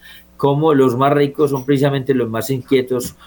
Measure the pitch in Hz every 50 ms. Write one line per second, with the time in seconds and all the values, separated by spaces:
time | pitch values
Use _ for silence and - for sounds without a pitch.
0 | - - - - - _ _ - - 139 143 143 156 160 147 135 131 127 117 123
1 | 135 139 147 143 143 139 - - 151 135 139 131 127 143 143 131 139 143 139 139
2 | 127 - 135 123 117 113 110 113 110 - 135 127 123 - 135 127 127 - 127 123
3 | - - - - -